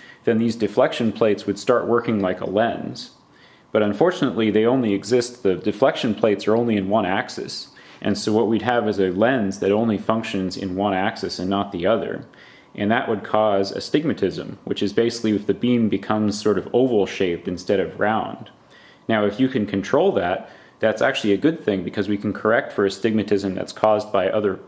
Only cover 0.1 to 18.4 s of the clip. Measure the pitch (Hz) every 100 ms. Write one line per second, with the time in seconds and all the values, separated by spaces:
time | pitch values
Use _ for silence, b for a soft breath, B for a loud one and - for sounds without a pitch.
0.1 | B - 113 117 110 104 - 147 - 113
1.1 | 104 110 101 - 98 - 120 104 117 113
2.1 | 107 92 - - 98 113 82 - 127 -
3.1 | - _ b b b b 110 104 101 170
4.1 | 180 135 92 110 104 113 135 113 98 98
5.1 | 123 - - 98 90 104 - 156 - 120
6.1 | 104 113 101 101 113 117 107 95 110 92
7.1 | 101 123 - - - - B B B -
8.1 | 104 - 110 113 113 113 120 107 101 92
9.1 | 90 113 135 98 95 98 104 117 101 -
10.1 | 113 113 98 92 90 95 92 101 95 101
11.1 | - 90 - 92 98 101 87 90 113 -
12.1 | - - B B B B - 104 120 -
13.1 | 104 - 110 107 98 98 - - 156 156
14.1 | 98 95 80 - - - - 101 107 117
15.1 | 117 113 101 104 98 123 120 110 98 -
16.1 | 107 107 98 107 95 - 120 131 110 95
17.1 | - 92 85 - 90 - 98 87 - 104
18.1 | 92 - -